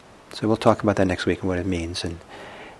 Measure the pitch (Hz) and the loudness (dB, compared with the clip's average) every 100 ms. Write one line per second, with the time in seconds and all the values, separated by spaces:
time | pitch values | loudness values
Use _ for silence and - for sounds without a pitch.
0 | - - - - 107 113 - 104 107 101 | -20 -20 -16 -4 0 4 4 4 4 2
1 | 95 90 - 87 95 90 92 87 82 87 | 2 2 0 0 0 -2 0 -2 -4 -6
2 | - 85 - - - - - | -6 -8 -14 -18 -16 -16 -18